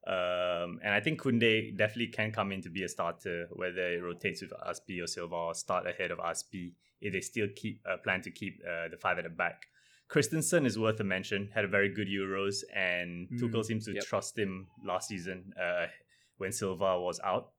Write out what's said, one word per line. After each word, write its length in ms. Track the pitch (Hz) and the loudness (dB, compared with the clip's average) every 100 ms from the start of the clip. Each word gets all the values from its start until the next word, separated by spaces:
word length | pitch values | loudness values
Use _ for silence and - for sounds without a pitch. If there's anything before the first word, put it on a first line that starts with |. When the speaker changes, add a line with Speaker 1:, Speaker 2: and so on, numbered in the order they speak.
| 50 | 0
Speaker 1:
Um, 720 | 92 90 90 90 87 87 87 | 0 2 2 2 0 -2 -4
and 100 | 107 104 | 2 4
I 40 | |
think 200 | 107 156 | 2 0
Koundé 540 | 135 117 117 110 107 95 | 2 6 6 6 2 2
definitely 300 | 107 113 113 | 2 2 -4
can 240 | - 107 | 0 0
come 200 | 107 98 | 2 0
in 100 | 98 | -2
to 80 | 92 | -4
be 140 | 85 | -4
a 40 | 90 | -4
starter, 580 | - 85 85 98 85 85 | 0 -2 -2 -4 -4 -4
whether 400 | 87 92 90 90 | -4 -4 0 0
it 80 | 87 | 0
rotates 400 | 87 87 101 82 | -2 -2 -2 -4
with 100 | 92 | -10
Azpi 520 | - - 85 - 90 | -8 -6 -6 -6 -6
or 20 | 85 | -4
Silva 280 | - 85 85 | -4 -4 -2
or 180 | 85 | -2
start 320 | 82 - 90 90 | -4 0 0 0
ahead 240 | 87 90 | -2 -2
of 60 | 85 | 0
Azpi 540 | 85 82 - 95 87 85 _ _ | -2 -4 -6 -8 -8 -12 _ _
if 120 | 104 | -2
they 80 | 92 | -2
still 260 | - - 104 101 | -2 0 0 0
keep, 300 | 110 - - | -6 -6 -4
uh, 120 | 92 | -2
plan 240 | 110 92 | 0 0
to 80 | 90 | -2
keep, 280 | 87 98 - 87 | -8 -10 -8 -6
uh, 200 | 85 82 | -4 -4
the 100 | 85 | -2
five 200 | 95 87 | 0 2
at 60 | 87 | -2
the 40 | |
back. 380 | 85 87 - - _ _ - _ | 0 0 0 -18 _ _ -20 _
Christensen 580 | 151 143 160 151 175 131 | 2 4 2 4 6 4
is 140 | 104 | 4
worth 200 | 110 110 | 2 2
a 40 | |
mention, 460 | 98 92 92 101 101 | 2 0 0 -2 0
had 120 | - 101 | 0 2
a 20 | |
very 220 | 101 98 | 4 4
good 140 | 95 98 | 2 -2
Euros, 560 | 98 95 95 98 98 - | 0 0 0 0 -2 -4
and 560 | - 92 87 87 85 90 | -2 0 0 -2 -6 -6
Speaker 2:
Mm, 100 | 120 | -2
Speaker 1:
Tuchel 240 | 120 113 | 0 0
seems 220 | 104 110 110 | 0 -2 -2
to 80 | |
Speaker 2:
yep. 100 | 101 | -6
Speaker 1:
trust 340 | 95 104 - - | -2 -2 -2 -2
him 280 | 101 95 95 - | -2 -2 -10 -12
last 260 | 95 92 - | -2 -2 -2
season, 440 | 98 85 92 95 92 | -6 -6 -8 -10 -4
uh, 260 | 90 87 85 - _ _ _ _ | -2 0 -2 -6 _ _ _ _
when 140 | 95 | -4
Silva 480 | 107 98 90 95 90 | 0 -2 2 4 4
was 200 | 90 82 | 2 -2
out. 340 | 98 98 - | 0 0 -2